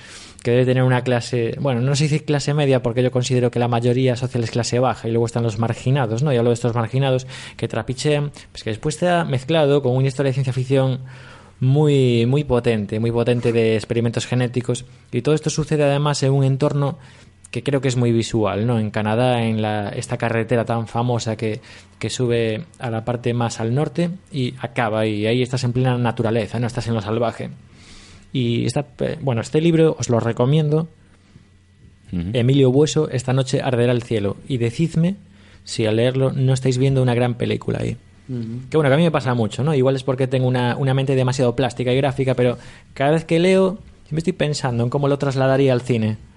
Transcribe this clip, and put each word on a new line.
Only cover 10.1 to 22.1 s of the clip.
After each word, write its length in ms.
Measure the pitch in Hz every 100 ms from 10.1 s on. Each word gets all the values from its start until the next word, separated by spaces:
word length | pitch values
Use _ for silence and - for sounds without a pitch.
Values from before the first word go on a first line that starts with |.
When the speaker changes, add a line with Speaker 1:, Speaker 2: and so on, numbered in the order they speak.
| 131 139
Speaker 1:
de 40 |
ciencia 180 | 131 131
ficción 460 | 127 127 135 131 127 - - - - - -
muy, 640 | 127 143 151 139 127 117 117
muy 180 | 139
potente, 560 | 139 123 120 113 101 107
muy 100 | 117
potente 400 | 117 117 120 120
de 220 | 117 113
experimentos 520 | 110 - 117 117 117 -
genéticos. 580 | 123 123 123 120 123 - - -
Y 120 | 123
todo 120 | 147
esto 160 | 151 151
sucede 320 | - 151 151
además 400 | 143 143 147 143
en 100 | 135
un 120 | 139
entorno 540 | 135 135 147 143 143 - - - - _ -
que 140 | 123
creo 160 | 139 139
que 80 | 135
es 80 | 123
muy 160 | 120
visual, 520 | 113 107 117 101 95
¿no? 140 | 117 117
En 140 | 107
Canadá, 500 | 107 107 110 127 120
en 180 | 113 110
la, 280 | 107 107 101
esta 300 | - - 123
carretera 460 | 117 113 110 120
tan 220 | 113 117 110
famosa 480 | 123 123 117 113
que, 260 | 110 110 110 - - - -
que 120 |
sube 520 | 110